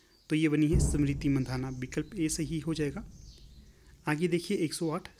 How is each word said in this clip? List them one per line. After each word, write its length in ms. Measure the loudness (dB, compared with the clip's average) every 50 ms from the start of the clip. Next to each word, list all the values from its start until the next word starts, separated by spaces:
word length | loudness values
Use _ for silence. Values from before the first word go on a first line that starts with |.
| _ _ _ _ _ -2
तो 60 | 0
ये 140 | 2 4 4
बनी 180 | 4 4 4
है 240 | 6 6 4 4 4
स्मृति 380 | 2 2 2 2 0 0 0 2
मंधाना, 400 | 2 2 0 0 -2 -4 -4 -6
विकल्प 400 | -6 -8 -8 -6 -6 -6 -6 -6 -4
ए 140 | -4 -2 -2
सही 300 | -2 -4 -4 -4 -4 -4
हो 140 | -4 -4 -4
जाएगा। 320 | -2 -2 -4 -4 -6 -10 -12 -16 -18 -20 -20 -20 -20 -20 -20 -20 -20 -20 -20 -20 -20 -20 -20 -20 -4 0
आगे 200 | 0 2 2 2
देखिए 300 | 2 2 0 0 0 0
एक 160 | 0 0 0 -2
सौ 160 | -2 -2 -2
आठ, 200 | -2 -4 -6 -10 -16